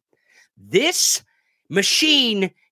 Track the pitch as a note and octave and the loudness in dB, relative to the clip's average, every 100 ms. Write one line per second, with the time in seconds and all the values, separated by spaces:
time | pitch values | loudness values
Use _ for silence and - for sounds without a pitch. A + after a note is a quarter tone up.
0 | _ _ _ _ _ _ G2+ F3+ D#4 - | _ _ _ _ _ _ -4 0 0 0
1 | - - - _ _ _ - F3+ F#3+ - | -2 -2 -8 _ _ _ -6 -2 0 0
2 | D#4 C#4+ B3 G3+ F#3+ - _ | 2 2 0 -2 -4 -6 _